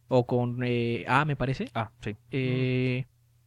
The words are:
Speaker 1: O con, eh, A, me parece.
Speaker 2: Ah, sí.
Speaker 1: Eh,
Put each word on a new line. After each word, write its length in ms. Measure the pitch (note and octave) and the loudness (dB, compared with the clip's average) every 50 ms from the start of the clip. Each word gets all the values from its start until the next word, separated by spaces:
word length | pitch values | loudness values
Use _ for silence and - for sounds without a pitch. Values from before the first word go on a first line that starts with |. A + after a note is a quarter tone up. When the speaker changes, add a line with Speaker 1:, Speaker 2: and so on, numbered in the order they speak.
| _ | _
Speaker 1:
O 180 | - B2+ B2+ A#2+ | 2 2 2 4
con, 340 | - B2 B2 B2 A#2+ A#2+ B2 B2 | 4 2 0 0 0 -2 -2 -2
eh, 420 | B2 A#2+ A#2+ A#2 A#2 A#2 G#2 E2+ | 0 0 0 0 0 -2 -2 0
A, 180 | - B2 C3+ D3+ | 2 2 2 2
me 100 | D#3 C#3+ | 2 0
parece. 340 | - - B2+ C3 - G3+ C4+ - | 0 0 -2 -2 -2 -6 -6 -4
Speaker 2:
Ah, 180 | A#2 A2 G#2+ - _ | -6 -6 -6 -8 _
sí. 140 | - A#2 G#2 - _ - | -8 -8 -8 -8 _ -6
Speaker 1:
Eh, 760 | - C3+ C3 B2+ B2+ B2+ B2+ B2+ B2+ B2+ B2+ B2+ B2 B2+ C3 - _ _ _ _ _ _ _ | -4 -2 0 0 0 0 0 0 0 0 0 0 0 -2 -4 -8 _ _ _ _ _ _ _